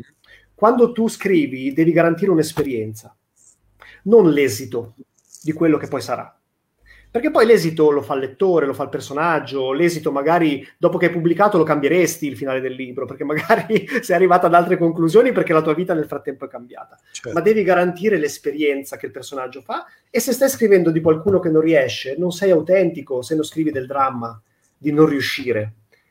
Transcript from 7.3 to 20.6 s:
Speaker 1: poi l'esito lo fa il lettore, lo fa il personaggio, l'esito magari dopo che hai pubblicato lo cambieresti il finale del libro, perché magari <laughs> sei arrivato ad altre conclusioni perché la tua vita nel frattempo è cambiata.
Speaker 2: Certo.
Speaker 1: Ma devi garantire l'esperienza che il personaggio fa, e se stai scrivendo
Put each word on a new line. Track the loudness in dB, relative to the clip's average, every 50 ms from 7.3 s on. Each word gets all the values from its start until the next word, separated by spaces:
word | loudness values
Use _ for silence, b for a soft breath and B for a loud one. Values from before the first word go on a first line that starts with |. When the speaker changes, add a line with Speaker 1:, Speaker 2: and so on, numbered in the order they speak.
| 2
Speaker 1:
poi | 4 6
l'esito | 6 6 4 4 0 0 4 4 4
lo | 4 2 -2
fa | -2 -4
il | -4
lettore, | -4 -6 -4 -2 0 2 2 2 2
lo | 0 -2
fa | -4 -6
il | -6
personaggio, | -6 -10 -10 -8 -6 -2 -2 0 0 -2 -4 -4 -6 -4 -4 -2 0
l'esito | 0 0 0 0 -2 -4 -4 -4
magari | -2 0 0 2 2 2 0 0 -2 B B B B
dopo | -2 0 0
che | 2 0
hai | 0
pubblicato | 0 0 -2 -2 2 2 2 2 4 2
lo | 2
cambieresti | 2 0 0 0 0 2 2 2 0 -2 -6 -8 -8
il | -8
finale | -8 -8 -6 -6 -4
del | -6 -6 -8
libro, | -10 -12 -12 -10 -10 -10
perché | -10 -10 -10 -8
magari | -6 -6 -6 0 0 0 0 0 -2 -2 -2 -2 -2
<laughs> | -6 -6
sei | -2 0 2
arrivato | 2 4 4 4 4 4
ad | 6 4
altre | 4 4 4 0 0
conclusioni | 0 0 0 0 0 4 6 6 4 6 2
perché | 0 0 2 2
la | 2
tua | 2 2 -2
vita | -2 -2 -2 -2
nel | -4 -2
frattempo | -4 -6 -10 -8 -10 -10 -10 -12
è | -14
cambiata. | -14 -16 -18 -18 -20 -20 -20 _ _ _ _ _
Speaker 2:
Certo. | -20 -16 -12 -6 -4
Speaker 1:
Ma | 0
devi | 2 2 2 2 2
garantire | 2 2 2 2 0 -2 -2 -2 0 0
l'esperienza | 0 -2 -4 -6 -6 -8 -8 -4 -2 -2 -2 -2 -2 -6 -12 -14
che | -14 -14
il | -14 -14
personaggio | -14 -16 -12 -10 -10 -10 -10 -12 -16
fa, | -14 -12 -12 -12 -12 b b b b b
e | b -4
se | -2 -2
stai | 0 0 0 0
scrivendo | 0 0